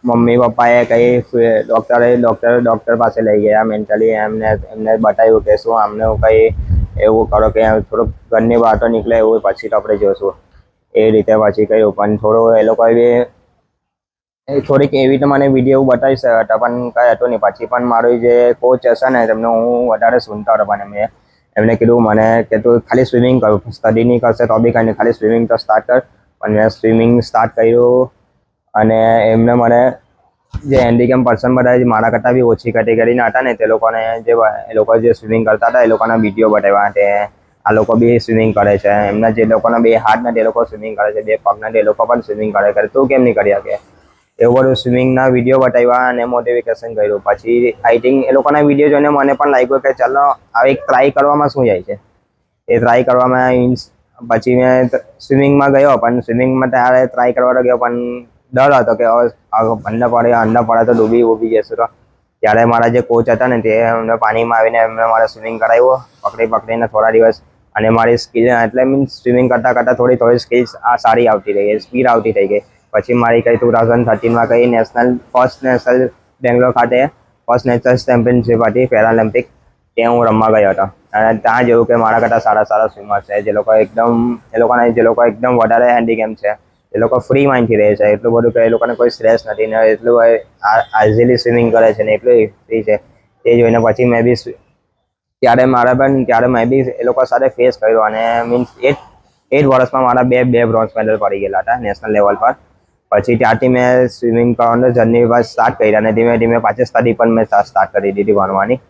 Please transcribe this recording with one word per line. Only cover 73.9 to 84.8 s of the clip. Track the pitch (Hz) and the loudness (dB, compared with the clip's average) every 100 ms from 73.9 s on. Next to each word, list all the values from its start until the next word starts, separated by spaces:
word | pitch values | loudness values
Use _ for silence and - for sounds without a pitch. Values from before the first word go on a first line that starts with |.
| 120 117 | 0 0
થર્ટીનમાં | 107 117 117 113 | -2 0 0 0
કંઈ | 120 123 | 2 2
નેશનલ, | 117 113 120 123 123 - | 0 -2 -2 -2 -2 -4
ફર્સ્ટ | 123 127 - | -2 -2 -2
નેશનલ | 131 123 - 127 127 _ _ _ | -4 -2 0 0 -2 _ _ _
બેંગ્લોર | 123 120 127 | -2 0 0
ખાતે | 123 120 123 143 _ _ _ - | 0 0 0 -2 _ _ _ -4
ફર્સ્ટ | 120 131 | -2 0
નેશનલ | 120 127 123 | -2 0 -2
ચેમ્પિયનશિપ | - 120 117 123 113 113 | 0 0 2 0 0 0
હતી | 113 113 127 | 0 0 0
પેરાલિમ્પિક, | 113 110 113 110 113 - _ _ _ _ - | 0 2 0 0 -4 -6 _ _ _ _ -4
ત્યાં | 117 | 0
હું | 120 117 | 0 2
રમવા | 110 110 110 | 2 2 2
ગયો | 98 | 2
હતો. | 95 | 0
અને | 98 - _ 107 113 113 | -4 -8 _ -2 -2 0
ત્યાં | 117 117 120 | -2 0 2
જોયું | 117 113 | 2 2
કે | 120 | 0
મારા | 110 113 | 2 0
કરતાં | 113 113 | 0 0
સારા | 113 107 | 0 0
સારા | 104 107 110 | 0 -2 -2
સ્વિમર | - 101 101 | -6 -8 -8
છે, | 98 101 | -4 -6
જે | 107 | -2
લોકો | 104 104 | -4 0
એકદમ, | 110 101 113 120 117 120 117 _ | 0 0 -2 0 0 -2 -6 _
એ | 113 | -2
લોકોના, | 117 120 | 0 2